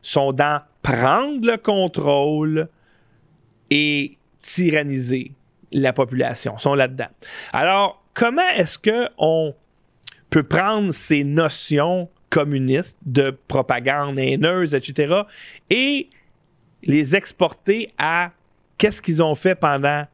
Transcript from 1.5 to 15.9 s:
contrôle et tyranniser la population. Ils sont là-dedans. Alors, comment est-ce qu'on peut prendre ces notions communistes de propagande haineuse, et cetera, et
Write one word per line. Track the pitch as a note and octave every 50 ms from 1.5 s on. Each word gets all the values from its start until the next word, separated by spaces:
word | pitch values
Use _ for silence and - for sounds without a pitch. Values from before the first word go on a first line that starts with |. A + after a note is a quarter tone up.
| A#3 G#3+
contrôle | - - G#3 G3 F#3 F3 - - D3 C#3+ C#3+ C#3 C#3 D3+ D3+ D3+ D#3 D#3 D#3 D#3 D#3+ D#3+ _ _ _ _ _ _ _ _ _ _ _ _ _ _ _ _ _ _ _ _
et | D3 D3 D3+ D3 D3 C#3+ C#3 - - _ _ _ _ _
tyranniser | - - - F3 F3+ E3 D3+ D3+ D3 C#3+ C#3 C3 B2+ A#2+ B2+ B2+ B2+ - C#3+ _ _ _ _ _ - _
la | - C#3+ C3+ C3
population. | B2 - C3+ A#2+ B2+ B2+ C3 B2 A#2+ - - B2 G#2+
Ils | A2+
sont | - C#3+ C#3+
là-dedans. | C#3 C3 B2+ C3 C3 A#2+ - _ _ - - - - - -
Alors, | - B2+ D3 F3 F#3+ G3 G3+ F#3+ - _ _ _ _
comment | - A#3+ A#3 B3+ E4 F#4 F#4 F4+
est-ce | - F3 D#3 - -
qu'on | - G#3+ A3 A#3+ A#3+ - _ - D#3 D#3 D#3+ D#3+ D#3+ D3+ C#3+ _ _ _ _ _ _ _ _ _ _ - - _ _ _
peut | - D#3
prendre | C#3+ - - E3 F#3+ G3+ A3 G#3+ G#3 F#3
ces | D#3 - - - D#3+ D3
notions | C#3+ C#3+ C#3+ D#3+ E3 - - - - - D3+ C#3+ D3 E3+ F3+ F#3 F3 - _ _ _ _
communistes | - D#3+ D3 D3 C#3+ C3+ C3 B2+ C3 C#3 F3+ - - _ -
de | D3 B2 C#3+ C#3 C3+ C3 - _
propagande | _ C#3+ C#3 C3 - B2+ A#2+ A#2+ C3+ C#3 D3 C#3+ C#3+ C#3 C3+
haineuse, | C3 C3 C3+ C3+ D3 E3 F3+ F#3 F3+ D3+ D3
et | C3+
cetera, | - - C3+ D3+ D3 C#3 E3+ G3+ G#3 - - - - - - - _ _
et | G3+ A#3+ C4 C#4